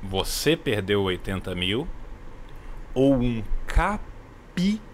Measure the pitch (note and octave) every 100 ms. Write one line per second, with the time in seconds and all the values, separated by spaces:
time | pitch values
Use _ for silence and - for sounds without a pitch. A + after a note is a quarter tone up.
0 | G2 F#2+ F2+ - C#3+ D#3+ - G#2+ G2 G#2
1 | F#2+ F2+ - F#2+ F#2+ F2+ F2+ G#2+ E3 -
2 | - - - - - - - - - -
3 | C3+ C3+ A#2+ A#2 G#2+ - - - F3 G#3+
4 | - - - - - - F#3 G#3+ -